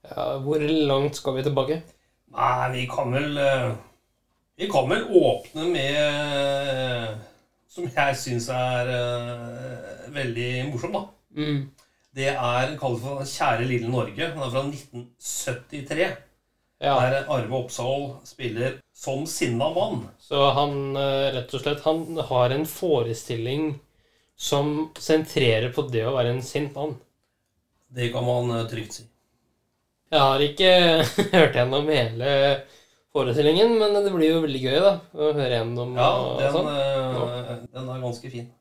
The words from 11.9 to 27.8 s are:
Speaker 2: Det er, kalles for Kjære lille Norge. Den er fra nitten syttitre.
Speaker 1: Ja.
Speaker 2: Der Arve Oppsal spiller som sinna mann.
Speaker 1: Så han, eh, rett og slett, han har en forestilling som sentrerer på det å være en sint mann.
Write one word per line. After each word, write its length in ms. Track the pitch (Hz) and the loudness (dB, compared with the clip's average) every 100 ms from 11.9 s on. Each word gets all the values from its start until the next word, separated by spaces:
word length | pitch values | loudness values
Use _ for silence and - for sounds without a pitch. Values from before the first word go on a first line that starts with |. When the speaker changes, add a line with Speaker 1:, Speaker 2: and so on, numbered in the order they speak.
| _ _ | _ _
Speaker 2:
Det 160 | 117 139 | -4 -2
er, 460 | 135 120 123 131 156 | 0 0 0 -2 -2
kalles 240 | 135 113 | -4 -4
for 220 | 131 139 | -6 -8
Kjære 440 | 135 - 147 113 127 | -8 -2 0 2 0
lille 200 | 120 113 | -2 0
Norge. 280 | 127 104 117 165 | -2 -2 -4 -6
Den 80 | 147 | -4
er 80 | 131 | -4
fra 140 | 131 139 | -2 -4
nitten 400 | 147 - 120 120 _ | -8 -14 -16 -16 _
syttitre. 920 | - - - 123 - 147 127 156 - - _ _ _ _ _ _ | -10 -8 -6 -8 -10 -14 -6 -2 -2 -4 _ _ _ _ _ _
Speaker 1:
Ja. 140 | 143 139 | 0 2
Speaker 2:
Der 320 | 127 135 143 | 4 0 0
Arve 260 | 139 110 131 | -4 -2 -4
Oppsal 520 | 123 - 123 139 139 123 - | -6 -6 -4 -4 -6 -12 -20
spiller 540 | - 120 110 131 - _ | -10 -6 -2 -4 -6 _
som 300 | - - 135 160 | -12 -6 -6 -6
sinna 440 | - 143 117 147 | -2 0 0 0
mann. 300 | 170 214 151 110 - | 0 -2 -4 -8 -18
Speaker 1:
Så 320 | - 143 139 | -4 2 4
han, 440 | 135 147 139 139 135 | 4 0 0 -4 -2
eh, 340 | 139 139 139 | 0 0 0
rett 220 | 123 120 | -2 -6
og 80 | 135 | -4
slett, 180 | 147 147 156 | -2 0 0
han 300 | 160 160 165 | 0 -2 -6
har 340 | 147 127 123 | 0 2 4
en 160 | 135 156 | 2 -4
forestilling 1120 | - 180 139 117 113 - 117 113 139 156 143 _ _ _ _ _ _ | -4 2 2 2 -4 -6 -6 -4 -2 -4 -6 _ _ _ _ _ _
som 540 | - 143 147 151 156 - | 0 0 2 -2 -6 -8
sentrerer 720 | - 160 156 156 127 110 123 | 2 2 2 2 4 2 0
på 140 | 135 135 | -4 -2
det 120 | 117 | -2
å 120 | 110 135 | 0 0
være 180 | 120 | 0
en 80 | 127 | -2
sint 320 | 123 143 143 | -4 -4 -4
mann. 220 | 139 156 - _ _ _ _ _ _ _ _ | -6 -8 -8 _ _ _ _ _ _ _ _